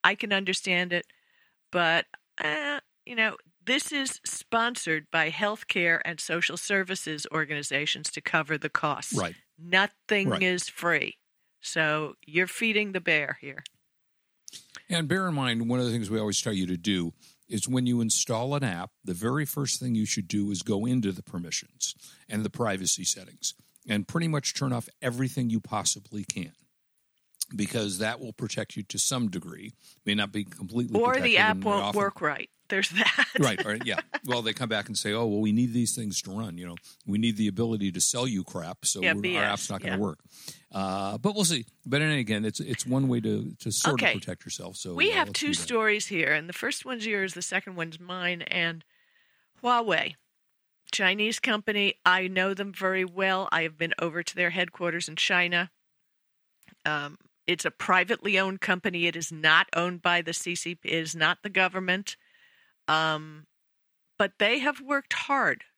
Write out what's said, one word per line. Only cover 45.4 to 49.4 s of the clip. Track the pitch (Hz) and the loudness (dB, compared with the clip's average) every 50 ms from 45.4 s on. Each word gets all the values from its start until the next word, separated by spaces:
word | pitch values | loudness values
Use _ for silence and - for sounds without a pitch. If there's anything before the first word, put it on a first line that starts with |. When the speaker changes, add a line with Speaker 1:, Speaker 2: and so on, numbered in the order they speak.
Speaker 1:
two | 302 294 | -2 -2
Speaker 2:
do | 269 | -2
that. | - | -2
Speaker 1:
stories | - - 247 226 220 214 208 214 - | -2 -2 0 2 2 2 2 2 -2
here, | - 202 170 156 139 | -2 0 0 2 2
and | 151 151 156 175 | 2 0 0 -6
the | 180 | -8
first | - - 262 - - - | -6 -4 -4 -4 -6 -6
one's | 254 254 233 214 | -8 -8 -6 -4
yours, | 226 208 202 190 190 - | -2 -2 -2 -2 -4 -4
the | 180 | -8
second | 175 - 185 190 - 202 185 | -8 -4 -4 -4 -4 -4 -8
one's | 175 165 165 160 160 | -8 -8 -8 -8 -16
mine, | 175 175 180 185 180 175 175 170 | -12 -10 -8 -4 -2 -2 -2 -4
and | - - - 180 170 165 165 165 - _ _ _ _ _ _ _ _ _ _ _ | -4 -2 0 0 0 -2 -2 -6 -14 _ _ _ _ _ _ _ _ _ _ _